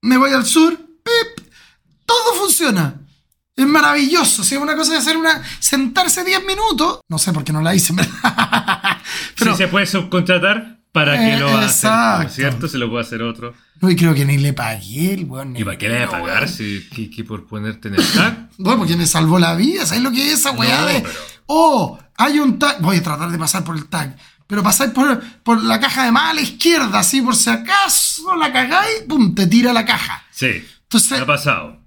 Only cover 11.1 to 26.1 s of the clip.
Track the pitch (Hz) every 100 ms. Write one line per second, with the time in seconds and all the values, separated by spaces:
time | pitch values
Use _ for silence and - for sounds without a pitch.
11.1 | 143 226 220 143 - 214 - 220 226 226
12.1 | 190 151 - 139 120 147 131 120 117 113
13.1 | 117 117 113 120 - _ _ 185 175 170
14.1 | 139 139 143 143 135 113 107 95 120 175
15.1 | 196 156 127 135 123 98 92 107 117 120
16.1 | - - - - - 104 101 - - 107
17.1 | - 110 107 - 107 107 110 113 101 -
18.1 | 208 214 226 - - 190 247 165 170 165
19.1 | 160 160 180 170 170 247 381 - 214 262
20.1 | 247 285 311 277 254 226 285 302 127 -
21.1 | - - - - 302 330 262 160 - -
22.1 | - 262 294 285 - 285 226 170 180 170
23.1 | 147 170 170 160 190 170 160 147 160 139
24.1 | - - _ _ 208 196 214 269 254 277
25.1 | 240 - - - 226 226 226 269 262 247